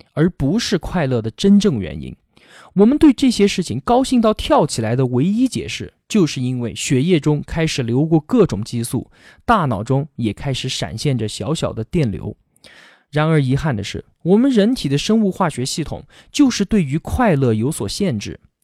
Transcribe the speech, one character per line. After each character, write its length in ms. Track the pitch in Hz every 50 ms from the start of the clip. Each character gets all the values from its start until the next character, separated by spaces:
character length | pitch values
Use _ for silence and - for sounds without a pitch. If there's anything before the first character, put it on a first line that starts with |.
| - _ _
而 180 | 143 151 190
不 280 | - - 143 131 180 240
是 200 | - - - 165
快 280 | - - - 185 151
乐 140 | 135 131 117
的 100 | 107 113
真 280 | - - - 202 202 202
正 200 | 196 208 143 107
原 220 | 92 76 73 78
因。 140 | 65 64 67 - _ _ _ _ _ _ - - - - _
我 80 | 180 202
们 140 | 233 285 302
对 120 | - 302
这 200 | 247 - 285 254
些 180 | 220 - 202 202
事 140 | - - 175
情 180 | - - 127
高 240 | - - 233 254 269
兴 160 | - 262 240
到 140 | 220 220 214
跳 320 | - - - 320 254 180
起 160 | 143 - - 110
来 120 | 107 120
的 120 | 131 131
唯 180 | 123 123 120 147
一 240 | 190 208 226 262 247
解 180 | - - 73
释， 280 | - - - 92 - - _ _
就 200 | - - 214 175
是 160 | 147 - 143 127
因 180 | 127 127 127
为 140 | 120 110 -
血 280 | - - - 147 123 139
液 160 | 180 185 156
中 240 | - 151 147 143 135
开 200 | - - 165 160
始 160 | 156 - - 127
流 220 | 113 120 131 156
过 160 | 160 165 160
各 260 | - - 254 247 196
种 160 | 147 110 95 101
激 220 | - - 117 113
素， 260 | - - 117 - - _ _ _ - - _ _
大 180 | - 233 202 160
脑 180 | 131 117 92 110
中 240 | - 135 139 147 - _
也 140 | - 120 107
开 220 | 101 - - 143 127
始 160 | - - 135
闪 280 | - - 135 78 82
现 200 | 117 - 147 131
着 100 | 117 107
小 280 | 104 - - 98 113 165
小 180 | - 147 92 73
的 100 | 113 110
电 280 | - - 175 143 113 95
流。 240 | - - 104 - - _ _ _ _ _ - - - - - _ _ _ _
然 160 | - 147 151
而 140 | 160 160 151
遗 160 | 139 123 135
憾 180 | 135 139 - 127
的 80 | 101 101
是， 220 | - - - - _ _ _ -
我 120 | 160 190
们 140 | 220 254 285
人 240 | 254 214 190 226 262
体 160 | - - 139
的 80 | 135 147
生 200 | - - 214 226
物 140 | 214 190 180
化 160 | - 190 160
学 160 | - - 127
系 180 | - - - 147
统 220 | - - 78 - - _ - - _
就 200 | - - 294 254
是 160 | - - 202
对 160 | - 226 208 165
于 160 | 131 135 165
快 360 | - - - - 254 214 160
乐 200 | 139 135 120 110
有 180 | 107 110 139 165
所 160 | - 113 101
限 300 | - - 202 185 123 101
制， 200 | - 95 - - _ _ _ _